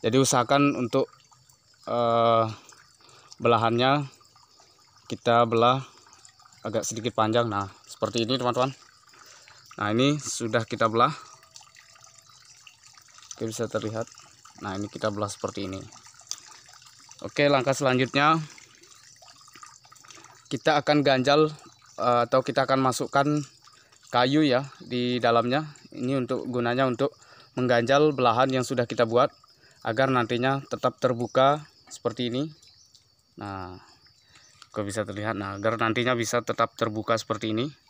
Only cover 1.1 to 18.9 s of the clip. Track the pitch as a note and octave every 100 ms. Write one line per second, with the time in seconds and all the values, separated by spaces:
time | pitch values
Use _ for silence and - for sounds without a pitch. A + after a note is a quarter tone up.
1.1 | _ _ _ _ _ _ _ - A#2+ A#2
2.1 | A#2 A#2 A2+ A2+ A2 - - _ _ -
3.1 | - - - A#2 A#2 A2+ A#2 B2+ C#3+ C#3
4.1 | - _ _ _ _ - _ _ _ _
5.1 | A2+ - A#2 A#2 A2+ A#2+ C3 C3 - -
6.1 | - - _ - - A2+ A2 - A2 A#2
7.1 | - A2 A#2 A#2 G2+ G2 - - - A2
8.1 | A#2+ A2+ C3 B2 A#2+ C3 C3 - _ _
9.1 | - - - - - - - G#2 A2+ C3+
10.1 | D3 B2+ - A#2 A#2 A2+ A#2 A2+ A2+ B2+
11.1 | D3+ - - - - - - - - -
12.1 | - - - - - - - - - -
13.1 | - - - A2+ A2 A2+ A2 A2 A2 A#2
14.1 | - - - - - G2+ F#2+ G#2 - A2
15.1 | G2+ G#2 - G#2 G2+ G2 F#2+ - - -
16.1 | - - - - - - - - - -
17.1 | - G2+ - C#3+ C#3 B2+ C3+ C#3 B2+ B2+
18.1 | C#3 D3 D#3+ D#3 - - - -